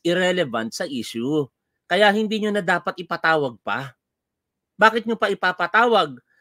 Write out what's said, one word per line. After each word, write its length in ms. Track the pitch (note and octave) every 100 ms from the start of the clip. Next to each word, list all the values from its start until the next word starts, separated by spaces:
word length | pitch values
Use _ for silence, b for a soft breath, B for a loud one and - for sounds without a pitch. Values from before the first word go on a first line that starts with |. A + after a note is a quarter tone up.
irrelevant 680 | E3+ F3+ F3+ F3+ C#3+ A2+ A2+ -
sa 80 |
issue. 640 | F3+ C3 - A2+ B2+ D#3 C3+ _ _ _ _
Kaya 240 | F3+ G#3
hindi 260 | G#3 G#3+ A3
nyo 140 | G#3+
na 100 | G#3
dapat 380 | F3+ F3 F#3+ F#3
ipatawag 560 | E3+ E3+ E3 D#3+ C3+ A2
pa. 320 | G#2 A2+ C3+ - _ _ _ _ _ _ _ -
Bakit 320 | G#3+ A3+ A3
nyo 80 | A3+
pa 160 | G#3
ipapatawag? 880 | G3 F3+ - E3+ A3 A#3+ G#3+ D3+ B2 _ _